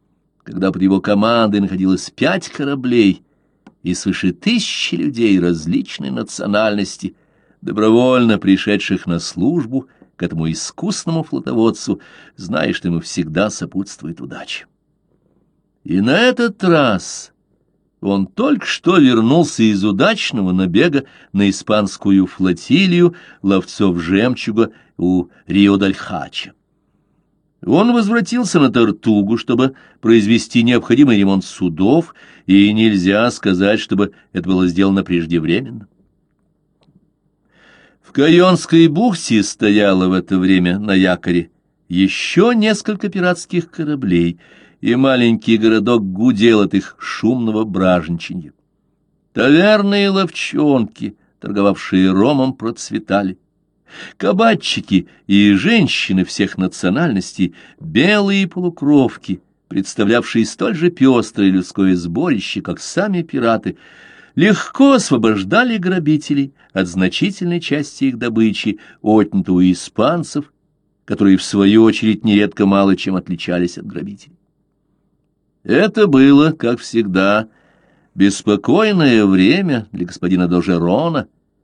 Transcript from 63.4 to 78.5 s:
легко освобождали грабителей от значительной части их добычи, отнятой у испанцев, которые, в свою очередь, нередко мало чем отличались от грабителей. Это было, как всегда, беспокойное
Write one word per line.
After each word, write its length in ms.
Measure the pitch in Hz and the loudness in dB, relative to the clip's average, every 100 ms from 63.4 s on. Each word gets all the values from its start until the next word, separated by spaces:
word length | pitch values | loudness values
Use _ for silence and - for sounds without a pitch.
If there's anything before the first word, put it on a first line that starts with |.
| 117 110 95 - - - - - _ | 0 -2 -4 -12 -20 -20 -20 -20 _
легко 580 | - 190 202 - - 277 | 0 2 2 -2 2 4
освобождали 840 | 262 - 131 110 107 95 185 247 226 | 4 2 0 2 0 0 0 0 -2
грабителей 720 | 180 185 151 151 - 143 139 _ _ | -2 -2 0 -2 0 -4 -4 _ _
от 120 | 95 90 | -6 -4
значительной 760 | 90 92 - 202 190 175 170 | -2 -2 0 -4 -2 -4 -4
части 420 | 165 143 143 - | -4 -6 -6 -4
их 140 | 135 120 | -4 -2
добычи, 600 | 120 110 110 98 107 98 - _ | -4 0 0 0 -6 -6 -12 _
отнятой 540 | 104 110 101 98 92 | 2 2 2 -2 0
у 180 | 90 92 | 2 2
испанцев, 800 | 87 - - 120 170 160 147 143 _ _ _ _ _ - | 0 -4 -2 -2 -2 -6 -8 -10 _ _ _ _ _ -10
которые, 320 | 104 101 95 | 0 2 2
в 40 | |
свою 400 | - 101 98 110 | 0 0 4 6
очередь, 440 | 110 107 110 104 113 | 4 2 -2 -2 0
нередко 400 | 101 104 104 98 | 2 0 0 0
мало 280 | 98 98 | 2 2
чем 220 | 95 - 92 | 0 -2 -6
отличались 640 | - 87 - 87 87 - | -6 -8 -6 -4 -4 -6
от 80 | - | -14
грабителей. 500 | - 76 202 - _ _ _ _ _ _ _ _ _ _ _ _ _ | -12 -12 -14 -20 _ _ _ _ _ _ _ _ _ _ _ _ _
Это 440 | - 123 202 208 202 | -2 2 2 2 4
было, 460 | 135 139 143 156 | 6 6 6 4
как 260 | 156 117 123 | 0 -4 -4
всегда, 680 | - 113 104 92 98 104 110 _ _ _ _ _ _ | -4 -4 0 0 2 0 -4 _ _ _ _ _ _
беспокойное 1080 | - 98 98 - | 0 0 0 -2